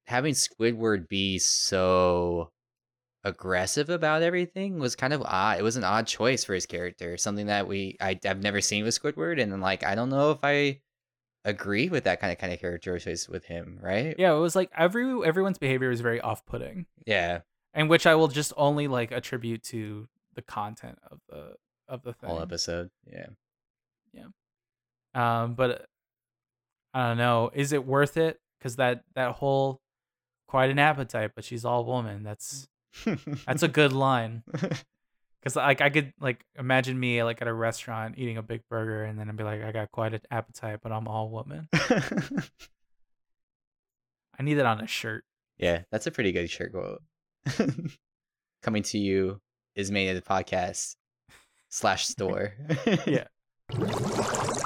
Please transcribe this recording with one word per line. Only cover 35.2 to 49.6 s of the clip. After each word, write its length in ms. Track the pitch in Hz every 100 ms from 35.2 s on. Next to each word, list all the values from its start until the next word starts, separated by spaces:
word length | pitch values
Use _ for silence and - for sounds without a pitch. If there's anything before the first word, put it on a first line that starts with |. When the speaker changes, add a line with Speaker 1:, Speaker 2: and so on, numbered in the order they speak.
| _ _
Speaker 2:
'Cause, 120 | - 139
like, 260 | 135 135
I 80 | 143
could, 240 | 147 139 -
like, 260 | 139 120 _ -
imagine 380 | 131 131 127 127
me, 240 | 127 120
like, 180 | 117 117
at 60 | 117
a 60 |
restaurant 600 | 113 113 113 - 113 113 -
eating 180 | 123 113
a 60 |
big 180 | 110 113 -
burger, 340 | 113 110 107
and 140 | 107 107
then 80 | 107
I'd 60 | 107
be 80 |
like, 200 | 107 107
"I 80 | 110
got 200 | 110 107
quite 220 | - 110
an 80 | 110 -
appetite, 500 | 117 - - 113 107
but 80 | 113
I'm 160 | 110 113
all 220 | 110 110
woman." 360 | 113 139 151 156
Speaker 1:
<laughs> 40 |
Speaker 2:
I 680 | 165 - 220 - - - 277 - _ - _ _ _ _ _ _ _ _ _ _ _ _ _ _ _ _ -
need 100 | 139 147
that 100 | 123
on 120 | 107
a 60 | -
shirt. 380 | - 113 107 - _ _ -
Speaker 1:
Yeah, 240 | 87 85 87
that's 140 | 107 -
a 40 |
pretty 200 | 160 104
good 180 | 87 85
shirt 200 | - 92
quote. 300 | 92 - - _ _ _ _ -
<laughs> 1160 | - - 139 170 - _ _ _ _ _ _
Coming 220 | - 107
to 140 | 101 107
you 440 | 101 95 95 101 _ _